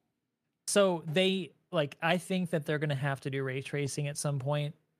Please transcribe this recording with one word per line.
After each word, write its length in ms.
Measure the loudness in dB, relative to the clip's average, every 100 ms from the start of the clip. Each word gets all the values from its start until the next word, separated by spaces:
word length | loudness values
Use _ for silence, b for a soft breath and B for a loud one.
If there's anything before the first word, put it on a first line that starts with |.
| _ _ _ _ _ _ 0
So 360 | 4 4 2 0
they, 460 | 2 4 2 -4 _ -6
like, 260 | -2 -2 0
I 160 | 2 2
think 320 | 2 -2 0
that 140 | 0 0
they're 120 | 0
gonna 160 | 0 0
have 260 | -2 -2
to 80 | -4
do 140 | -4
ray 180 | -4 -4
tracing 460 | -4 -4 -4 -2 -4
at 100 | -2
some 200 | -2 -2
point, 380 | 0 0 -2 -6 _ _